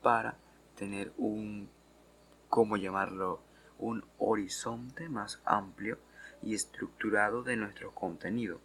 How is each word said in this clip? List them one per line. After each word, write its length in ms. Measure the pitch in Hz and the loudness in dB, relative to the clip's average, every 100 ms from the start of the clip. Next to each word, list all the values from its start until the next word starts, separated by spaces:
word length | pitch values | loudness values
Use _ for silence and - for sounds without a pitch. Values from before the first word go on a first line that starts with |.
para 340 | - 117 113 - - - - - | 6 6 2 -6 -20 -20 -20 -8
tener 380 | 101 101 98 - | -4 -4 -4 -2
un, 540 | 107 107 107 104 98 - - - - - - - - | -2 -2 -6 -8 -12 -18 -20 -20 -20 -20 -20 -20 0
¿cómo 260 | - 110 104 | 4 4 4
llamarlo?, 640 | 95 95 95 95 92 95 - - - - | 0 0 0 0 -2 -2 -8 -20 -20 -6
un 260 | 110 113 - - | -4 -4 -6 -2
horizonte 920 | - 110 95 - 117 117 123 135 165 | 2 2 0 -4 -4 -6 -8 -10 -6
más 320 | 120 104 - - | -4 -6 -6 2
amplio 540 | 107 98 - 101 120 - - - - | 2 2 -6 -6 -6 -10 -20 -20 -10
y 140 | - 104 | -4 -2
estructurado 880 | - - 92 - 110 104 104 117 | -4 -6 -8 -2 2 6 4 2
de 120 | 127 117 | 0 -2
nuestro 380 | 104 - 95 | -2 -6 -12
contenido. 680 | - 92 85 92 113 107 82 | -4 -4 -4 -2 -2 -2 -6